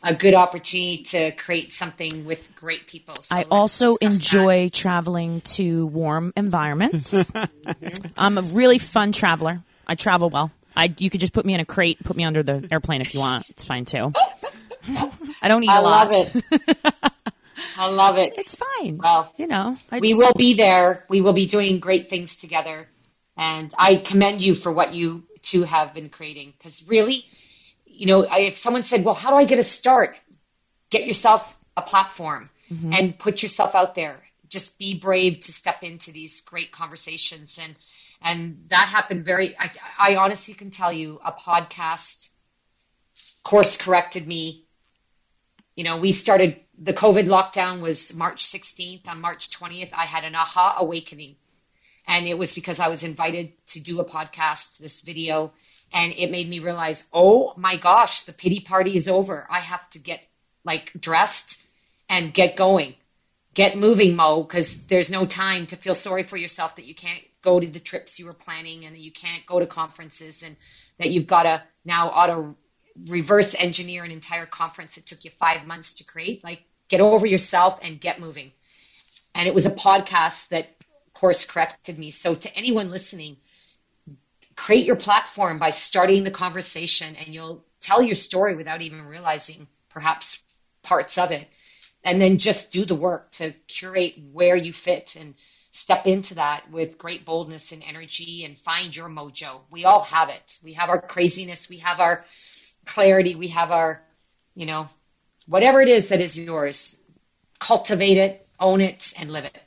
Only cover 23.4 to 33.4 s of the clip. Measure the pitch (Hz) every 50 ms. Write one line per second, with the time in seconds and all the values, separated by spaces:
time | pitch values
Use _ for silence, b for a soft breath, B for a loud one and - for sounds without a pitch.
23.4 | 160 160 160 156 156 151 - - 185 190 196 190 196 - 196 196 202 202 202 208
24.4 | 185 196 175 - - 180 165 160 170 - 165 170 170 165 165 170 - _ - _
25.4 | _ - - 180 175 156 165 160 156 147 143 160 156 147 - - 160 151 151 143
26.4 | 139 139 143 _ _ 165 151 - 160 160 220 220 214 226 269 262 240 b b b
27.4 | b b b b b b b b _ _ _ - 202 185 190 196 190 - - 190
28.4 | 202 196 - - - 240 240 247 240 - 247 226 180 214 214 - 185 247 269 285
29.4 | 285 277 262 240 240 - - - - 247 262 247 208 - - - _ _ _ _
30.4 | _ _ _ _ _ _ _ _ _ _ - 214 - - 190 - - 226 214 220
31.4 | - - _ _ _ _ _ - 170 - - 196 190 190 - - 175 156 147 131
32.4 | 139 - _ _ _ _ 170 165 165 165 165 190 190 185 175 _ - 208 214 -